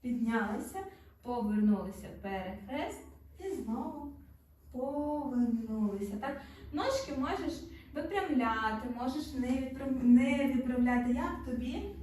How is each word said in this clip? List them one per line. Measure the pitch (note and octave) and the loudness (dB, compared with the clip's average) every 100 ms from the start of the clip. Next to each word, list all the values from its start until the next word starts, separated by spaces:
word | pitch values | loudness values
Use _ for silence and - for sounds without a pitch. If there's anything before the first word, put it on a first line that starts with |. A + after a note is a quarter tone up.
піднялися, | B3+ A#3+ A3+ A3+ G#3 G#3 - F#4+ G4 - - - | -2 0 2 2 0 -2 -6 -8 -10 -12 -20 -16
повернулися, | A#3+ A#3+ G#3 G#3 G#3+ G3 F3+ G3+ - - | -6 -2 0 4 6 4 0 -8 -12 -10
перехрест | G3 G3 F#3 G3+ - C4 - - - - - - | -6 -4 -4 -8 -6 -4 -4 -6 -14 -20 -20 -10
і | F#4+ | -6
знову | E4 - A#3 D4+ D4+ C#4+ - - - _ - - | -6 -4 -4 -4 -6 -10 -12 -18 -20 _ -20 -12
повернулися. | B3 C4+ C#4+ D4 D4 B3+ B3 A#3+ A3+ - A3 G#3 G3 G3+ G3+ | -4 -2 0 0 0 0 2 2 2 0 0 2 0 -4 -4
Так? | C4 C#4+ - - - | -4 -6 -10 -16 -8
Ножки | D4 A4 C5+ C5 C4 | -2 0 0 -2 -2
можеш | C#4+ F#4+ E4 - - - - | -2 0 -2 -4 -10 -14 -10
випрямляти, | D4 E4 G4 F#4+ C4 A#3 G#3+ A3 G#3+ A#3+ A#3+ | -6 -2 -2 2 2 2 2 0 -2 -4 -4
можеш | B3+ D4 - | -2 -4 -6
не | C4 B3 | -4 0
відпрям-, | C4 C4 C#4 C#4 B3+ | 0 0 -4 -2 2
не | A#3+ B3 B3 C#4+ C#4 | 10 10 10 4 2
відправляти, | B3+ B3 B3 B3 B3 A#3+ | 2 0 2 4 4 2
як | A#3+ - - C4 | 0 -2 -4 -6
тобі | B3 B3 - - - | -4 -4 -4 -6 -8